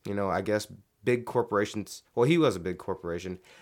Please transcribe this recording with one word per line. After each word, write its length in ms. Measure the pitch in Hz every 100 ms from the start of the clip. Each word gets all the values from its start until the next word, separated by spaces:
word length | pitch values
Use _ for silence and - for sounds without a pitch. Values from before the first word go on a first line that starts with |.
| -
you 80 |
know, 160 | 101 98
I 100 | 87
guess 260 | 98 104 - 95 _ _
big 220 | 113 120 120
corporations, 760 | 123 117 104 104 107 95 - - -
well, 80 | 120
he 80 | 170
was 180 | 147 92
a 60 |
big 160 | 90 87
corporation, 640 | - 90 85 85 92 90 - -